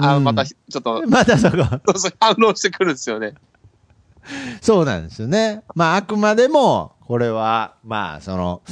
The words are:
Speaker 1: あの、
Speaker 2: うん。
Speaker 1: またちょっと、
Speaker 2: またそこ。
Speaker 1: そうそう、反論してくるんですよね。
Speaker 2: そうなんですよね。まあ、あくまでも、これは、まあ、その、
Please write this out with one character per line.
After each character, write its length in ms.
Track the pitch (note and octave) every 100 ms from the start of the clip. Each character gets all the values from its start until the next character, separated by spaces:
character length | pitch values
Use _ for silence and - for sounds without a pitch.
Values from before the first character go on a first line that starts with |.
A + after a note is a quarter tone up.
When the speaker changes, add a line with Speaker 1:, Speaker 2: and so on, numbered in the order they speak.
Speaker 1:
あ 80 | C#3+
の、 20 | C#3+
Speaker 2:
う 40 |
ん。 40 |
Speaker 1:
ま 100 | C3
た 100 | A2+
ち 120 | C#3 - -
ょ 40 | C#3
っ 20 |
と、 220 | A#2+ A2+ C#4
Speaker 2:
ま 180 | C4
た 140 | A#3 G3
そ 120 | F#3+
こ。 60 | E3+
Speaker 1:
そ 360 | C3+ C3 -
う 40 | F#3+
そ 80 | F#3
う、 40 | -
反 160 | A3 G#3
論 180 | A3 -
し 40 |
て 80 | G3
く 140 | -
る 60 | F#3
ん 40 |
で 40 | C3
す 100 | -
よ 120 | A2
ね。 140 | G#2+ - _ _ - _ _ _ _ _ - C#4 C4 A3+
Speaker 2:
そ 220 | - G#3
う 20 |
な 140 | D3 F2+
ん 60 | D#2+
で 80 |
す 80 | -
よ 60 | A2
ね。 340 | G#3 A3 G#3+ - D#3+
ま 160 | E3
あ、 40 | F#3
あ 60 |
く 140 | F#3+ G#3
ま 180 | G#3+
で 140 | G#3+ B3+
も、 440 | D4+ A3+ A2 D#2+ _ -
こ 120 | A#2+
れ 120 | A#2+
は、 440 | A2 A2 A2+ G#2+ _
ま 320 | A2+ A2 F2+ D2+
あ、 40 |
そ 160 | F#2+ F#2
の、 260 | F2+ F2+ -